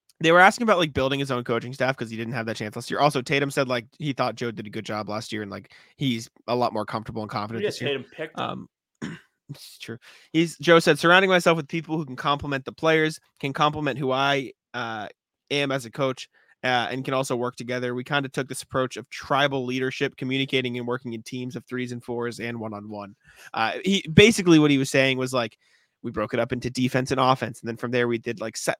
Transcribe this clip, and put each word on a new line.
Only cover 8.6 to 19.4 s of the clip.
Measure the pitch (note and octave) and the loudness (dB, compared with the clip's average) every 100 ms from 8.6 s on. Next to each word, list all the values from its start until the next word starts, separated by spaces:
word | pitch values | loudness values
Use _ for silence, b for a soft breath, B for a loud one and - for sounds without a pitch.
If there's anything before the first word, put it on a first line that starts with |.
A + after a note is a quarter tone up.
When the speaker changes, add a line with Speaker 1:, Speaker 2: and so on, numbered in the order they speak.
| - _ _ _ | -14 _ _ _
Speaker 1:
<clears throat> | - E3 _ _ - | -12 -12 _ _ -20
it's | C#3 - - | -18 -18 -16
true. | - A2+ B B B | -14 -14 B B B
He's, | D#3+ E3+ - | 0 0 2
Joe | D3 E3 | 6 8
said, | E3+ D3 | 8 4
"Surrounding | E3+ F#3 F#3+ | 6 6 6
myself | F3+ F3 E3 | 6 4 2
with | C#3+ | 0
people | E3 D#3 D#3+ | -8 -4 -4
who | C3+ | -4
can | B2+ | -4
complement | D3 C#3+ D3 C3+ A#2+ | -2 -2 -2 -6 -6
the | |
players, | - D#3+ D#3+ D#3 - _ _ | 0 2 4 2 -2 _ _
can | C#3 | -6
complement | C3+ D3+ D3+ D3 B2 | 2 2 2 -2 -2
who | C3 | 0
I, | C3 C#3 C#3 B2+ - _ | 2 2 0 -4 -12 _
uh, | B2 A#2 A2 G2+ - _ _ - | -8 -6 -8 -10 -16 _ _ -4
am | C#3+ C#3 | -2 0
as | C3+ A#2 | -2 -6
a | |
coach, | D3 C3+ B2+ - b b _ | -2 -2 -4 -12 b b _
uh, | B2+ B2 A2+ | 0 0 0
and | C3 | -4
can | C3 | -2
also | C3 C3+ B2 | -2 0 -2
work | B2 - | -4 -6
together. | B2 B2+ B2 | -6 -4 -4
We | B2 C3 | -6 -2
kinda | C#3+ C3+ | -2 -2
took | D3 C3 | -4 -6
this | C3 | -8
approach | - C3+ B2+ G#2+ | -6 -2 -2 -6
of | - | -12
tribal | - - C#3 | -12 0 2